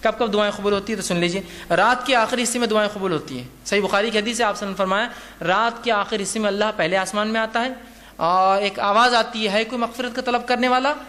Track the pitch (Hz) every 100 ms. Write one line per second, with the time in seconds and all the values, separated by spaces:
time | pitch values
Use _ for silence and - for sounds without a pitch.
0 | 226 214 233 208 208 202 202 202 196 214
1 | - 180 175 180 190 - - 170 214 247
2 | 247 254 220 247 233 247 240 214 208 208
3 | 190 156 - 131 123 - - 202 190 196
4 | 220 214 208 233 226 202 202 185 190 196
5 | 240 - - - 170 190 233 233 240 208
6 | 196 214 196 226 208 196 214 214 160 190
7 | 190 208 214 226 220 226 247 254 - -
8 | - - 165 185 190 196 202 196 202 202
9 | 247 240 226 226 214 202 226 247 233 240
10 | 247 247 247 240 240 240 247 254 269 294